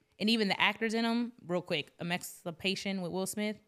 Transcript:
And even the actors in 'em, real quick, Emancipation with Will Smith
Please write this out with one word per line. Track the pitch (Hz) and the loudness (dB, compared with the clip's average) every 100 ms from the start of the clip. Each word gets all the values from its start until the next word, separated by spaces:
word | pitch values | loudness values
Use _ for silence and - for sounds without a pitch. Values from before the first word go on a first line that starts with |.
| _ - | _ -2
And | 214 | 2
even | 226 196 | 4 4
the | - | 4
actors | 185 208 226 | 4 4 0
in | 226 233 | 2 2
'em, | 233 240 - 165 | 2 -2 -6 -4
real | 180 | -4
quick, | - 156 - - | 0 -4 -4 -8
Emancipation | 170 175 - - 175 160 220 190 202 190 | -4 -4 -4 -10 -10 -4 -2 -2 -2 -4
with | 175 | -4
Will | 180 190 | -2 -4
Smith | 208 208 208 | -2 -4 -4